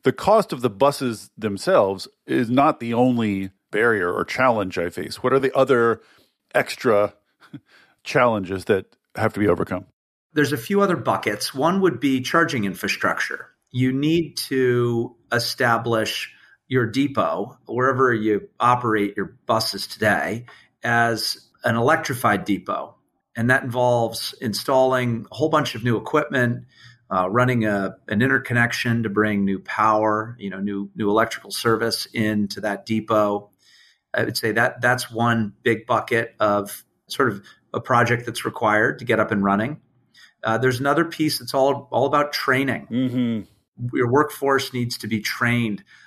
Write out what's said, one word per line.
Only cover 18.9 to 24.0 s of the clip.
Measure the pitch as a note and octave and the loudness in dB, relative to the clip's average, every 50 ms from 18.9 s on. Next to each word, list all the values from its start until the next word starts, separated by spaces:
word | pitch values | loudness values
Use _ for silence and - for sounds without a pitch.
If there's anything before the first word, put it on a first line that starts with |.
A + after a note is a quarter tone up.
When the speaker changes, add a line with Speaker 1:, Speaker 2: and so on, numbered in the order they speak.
| G#2+ G#2 G2+ G2 - | 0 0 0 -2 -2
Speaker 2:
your | G2+ F#2+ - - _ _ | -6 -6 -6 -10 _ _
buses | - A2+ A2 - - - F#2+ - | -2 0 0 0 -4 -6 -8 -10
today, | - - - G#2+ G#2 G2 D#2 D2 E2 G#2+ A#2+ A#2+ - - - _ _ _ _ | -12 -6 0 0 2 2 2 0 -4 -6 -8 -10 -14 -20 -20 _ _ _ _
as | - A#2+ A#2 A#2 A#2 A#2 A2+ G#2 - - - - _ _ _ _ - | -4 0 2 2 2 2 0 -2 -4 -6 -6 -8 _ _ _ _ -2
an | A#2+ A2+ | 0 0
electrified | A#2 A#2+ C#3+ D#3+ D#3+ - - B2+ - - A2+ G#2 F#2+ F2+ | 2 4 2 2 2 0 -4 -4 0 0 0 0 0 0
depot. | - G2 F2+ - G2+ F#2 C#2+ C#2 - - _ _ _ _ _ _ _ _ | -2 -2 -2 -2 -6 -6 -6 -8 -10 -16 _ _ _ _ _ _ _ _
And | A#2 A#2 B2 | -2 0 2
that | C3 C#3 - | 2 2 0
involves | B2+ A#2 B2+ B2 B2 B2 A#2+ | -2 0 0 2 2 2 2